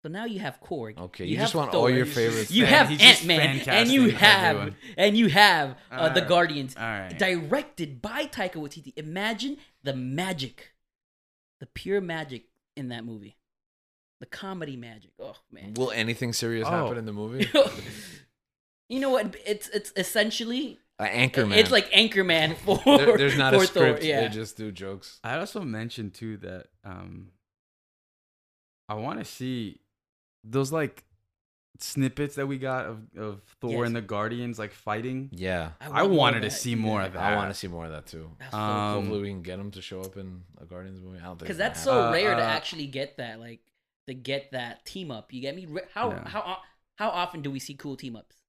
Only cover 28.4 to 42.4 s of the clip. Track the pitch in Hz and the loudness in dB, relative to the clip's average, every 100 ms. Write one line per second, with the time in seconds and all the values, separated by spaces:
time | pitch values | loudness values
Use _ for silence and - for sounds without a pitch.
28.4 | _ _ _ _ - 107 123 208 190 - | _ _ _ _ -12 -10 -8 -8 -12 -10
29.4 | 127 127 107 - _ _ _ _ _ _ | -8 -6 -8 -12 _ _ _ _ _ _
30.4 | 110 135 135 160 143 - _ _ _ _ | -4 -2 -2 -2 -4 -8 _ _ _ _
31.4 | _ _ _ _ - - 131 135 147 143 | _ _ _ _ -8 -2 -2 -2 -6 -4
32.4 | 139 135 131 127 92 110 110 - 107 98 | -6 -4 -4 -4 -6 -10 -16 -10 -10 -10
33.4 | _ _ 120 117 120 117 101 107 107 120 | _ _ -4 -2 -2 -2 -4 -4 -4 -4
34.4 | 120 110 107 - - 107 123 131 135 87 | -8 -8 -10 -10 -6 -6 -4 -8 -10 -6
35.4 | 92 90 80 82 147 131 196 175 123 117 | -2 -2 -4 -10 -6 0 4 6 4 2
36.4 | 107 - 127 113 110 104 95 90 95 104 | -2 -4 -4 -2 0 0 -2 -2 0 0
37.4 | 101 98 95 85 82 76 - 82 80 82 | -2 -6 -10 -10 -10 -12 -14 -16 -16 -18
38.4 | - 107 107 104 104 104 101 104 101 98 | -10 -6 -2 -2 -2 -2 -4 -4 -6 -8
39.4 | 87 92 101 98 - 95 95 98 95 90 | -10 -10 -10 -12 -14 -12 -12 -12 -14 -16
40.4 | 87 82 82 90 95 95 92 92 90 87 | -20 -20 -18 -16 -16 -16 -16 -16 -16 -14
41.4 | 82 170 208 - - - 120 - - 117 | -12 -6 -6 -4 2 2 4 2 2 0